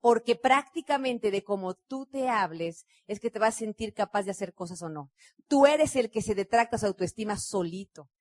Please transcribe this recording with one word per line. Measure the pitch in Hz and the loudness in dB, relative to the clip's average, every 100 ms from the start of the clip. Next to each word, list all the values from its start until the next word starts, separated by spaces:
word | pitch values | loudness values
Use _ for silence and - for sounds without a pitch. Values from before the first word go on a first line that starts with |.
porque | 240 226 233 233 | 4 4 2 0
prácticamente | 262 269 277 339 285 285 262 240 214 | 4 2 2 -10 -2 -2 0 -2 -2
de | 196 | -2
cómo | 196 202 185 185 | -4 -4 -4 -8
tú | _ 262 269 | _ -10 -8
te | 269 254 | -4 0
hables | 226 180 165 170 165 - _ - | 0 -2 -2 -6 -8 -20 _ -12
es | 202 | -6
que | 226 | -6
te | 214 | 0
vas | 220 - | 0 0
a | |
sentir | 220 208 220 | -8 -6 -8
capaz | - 202 208 | -4 -2 -2
de | 196 | -4
hacer | 185 180 | -6 -8
cosas | _ 175 175 | _ -10 -8
o | 170 | -10
no. | 151 139 _ - _ _ | -10 -12 _ -20 _ _
Tú | 285 277 | 6 8
eres | 302 302 262 | 6 2 2
el | 226 | 0
que | 220 | -2
se | 208 196 | -2 -4
detracta | 196 233 233 226 | 2 2 2 0
su | 208 | -2
autoestima | 185 180 - 214 202 | -2 -4 -4 -6 -4
solito. | - 202 170 185 196 - 135 _ | -4 -2 -2 -6 -12 -18 -20 _